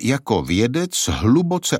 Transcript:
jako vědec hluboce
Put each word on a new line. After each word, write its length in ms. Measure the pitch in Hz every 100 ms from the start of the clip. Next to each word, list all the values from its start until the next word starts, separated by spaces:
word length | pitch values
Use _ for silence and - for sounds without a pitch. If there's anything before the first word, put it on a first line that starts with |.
jako 400 | 113 139 - 98
vědec 640 | 67 90 117 147 180 - -
hluboce 680 | 69 104 147 175 180 - 143